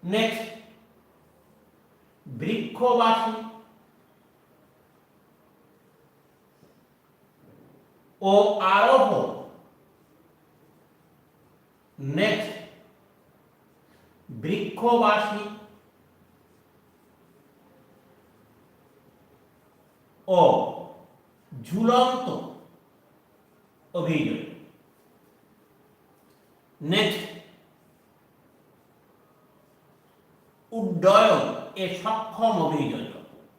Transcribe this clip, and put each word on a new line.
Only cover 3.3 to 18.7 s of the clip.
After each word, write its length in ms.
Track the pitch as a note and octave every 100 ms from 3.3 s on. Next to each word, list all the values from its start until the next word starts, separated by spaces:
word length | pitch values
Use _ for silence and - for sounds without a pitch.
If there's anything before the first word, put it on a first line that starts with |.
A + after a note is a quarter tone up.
| A3 A3 - - _ _ _ _ _ _ _ _ _ _ _ _ _ _ _ _ _ _ _ _ _ _ _ _ _ _ _ _ _ _ _ _ _ _ _ _ _ G#2+ - - - _ _ _ _
ও 120 | G3 G3+ G#3 - F#3 G3
আরোহ। 340 | A#3 C4+ - D#3 C3 - - - - _ _ _ _ _ _ _ _ _ _ _ _ _ _ _ _ _ _ _ _ _ _ - C#3 D#3
নেক্সট, 360 | G#3 - - - - - - _ _ _ _ _ _ _ _ _ _ _ _ _ _
বৃক্ষবাসী 1120 | A#2 D3+ G3 - - A3+ A#3+ G#3 G#3 G#3 G#3 G#3 - - - _ _ _ _ _ _ _ _ _ _ _ _ _ _ _ _ _ _ _ _ _ _ _ _ _ _ _ _ _